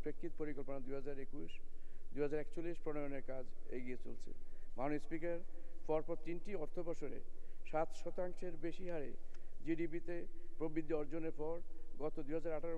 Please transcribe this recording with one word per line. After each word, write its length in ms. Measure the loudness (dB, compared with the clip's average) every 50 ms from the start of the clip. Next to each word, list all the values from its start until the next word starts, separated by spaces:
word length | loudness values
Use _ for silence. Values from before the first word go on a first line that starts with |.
প্রেক্ষিত 300 | 0 0 0 0 0 0 0
পরিকল্পনা 420 | 0 0 0 0 0 0 0 0 0
দুই 160 | 0 0 0 0
হাজার 180 | 0 0 0 0 0
একুশ 260 | 0 0 0 0 0 0 0 0 0 0 0 0 0 0 0 0 0 2
দুই 80 | 2 2
হাজার 140 | 2 2 2
একচল্লিশ 380 | 2 0 0 0 0 0 0 0 0
প্রণয়নের 400 | 0 0 0 0 0 0 0 0 0
কাজ 140 | 0 0 0 0 0 0 0 0 0
এগিয়ে 200 | 0 0 0 0 0 0
চলছে। 260 | 0 0 0 0 0 0 0 0 0 0 0 0 0 2
মাননীয় 240 | 2 2 2 0 0 0
স্পিকার, 320 | 0 0 0 0 0 0 0 0 0 0 0 0 0 0 0 0
পরপর 300 | 2 2 2 2 0 0 0 0
তিনটি 260 | 0 0 0 0 0 0
অর্থ 220 | 0 0 0 0 0
বছরে 400 | 0 0 0 0 0 -2 -2 -2 -2 -2 0 0 0 0 0 0 0 0
সাত 180 | 2 2 2 2 0 0
শতাংশের 520 | 0 0 0 0 0 0 0 0 0 0 0 0 0
বেশি 200 | 0 0 0 -2 -2
হারে 220 | -2 -2 -2 -2 -2 -2 -2 0 -2 0 0 0 0 0 2
জিডিপিতে 500 | 2 2 2 2 0 0 0 0 0 0 0 0 0 0 0 0 0 0
প্রবৃদ্ধি 360 | 0 0 0 0 0 0 2 0
অর্জনের 420 | 0 0 0 -2 0 0 0 0 0
পর 140 | 0 0 0 0 0 0 0 0 0 0 0 0
গত 160 | 0 0 0 0
দুই 160 | 0 0 0
হাজার 200 | 0 0 0 0
আঠারো 180 | 0 0 0 -2